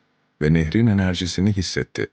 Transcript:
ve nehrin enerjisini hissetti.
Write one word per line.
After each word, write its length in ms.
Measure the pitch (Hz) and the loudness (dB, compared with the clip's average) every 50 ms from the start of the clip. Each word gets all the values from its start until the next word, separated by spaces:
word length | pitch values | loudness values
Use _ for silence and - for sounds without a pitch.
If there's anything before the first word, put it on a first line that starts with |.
| _ _ _ _ _ _ _ - | _ _ _ _ _ _ _ -2
ve 120 | 76 76 82 | 0 2 2
nehrin 340 | 82 80 78 78 110 117 | 2 2 0 0 2 2
enerjisini 680 | 113 101 98 95 92 87 87 95 87 - - 92 107 101 | 4 2 2 0 0 -2 -2 -4 -4 -2 0 0 0 0
hissetti. 540 | 98 87 - - - - - - - 52 - | -2 -4 -4 -4 -6 -6 -6 -6 -8 -8 -8